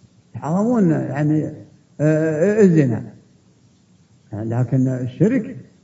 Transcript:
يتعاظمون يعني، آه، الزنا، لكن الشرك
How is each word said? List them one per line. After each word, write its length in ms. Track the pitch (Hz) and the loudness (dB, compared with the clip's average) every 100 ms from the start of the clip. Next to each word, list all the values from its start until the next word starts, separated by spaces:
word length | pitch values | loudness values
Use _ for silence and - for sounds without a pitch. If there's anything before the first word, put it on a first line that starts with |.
| - _ _ - | -20 _ _ -12
يتعاظمون 540 | 143 180 220 240 180 | -4 -2 0 2 2
يعني، 560 | 143 127 135 151 156 135 - - _ _ - | 0 -2 -2 0 0 -2 -10 -20 _ _ -2
آه، 640 | 151 156 160 151 190 214 | 0 2 0 0 0 4
الزنا، 400 | 196 160 131 110 123 - _ _ _ _ _ _ _ _ _ _ _ | 4 6 2 -2 -8 -18 _ _ _ _ _ _ _ _ _ _ _
لكن 560 | 101 113 117 127 135 131 | -10 -6 -4 0 0 0
الشرك 680 | 127 127 - 208 254 - - - _ | -2 -8 0 2 2 -4 -14 -20 _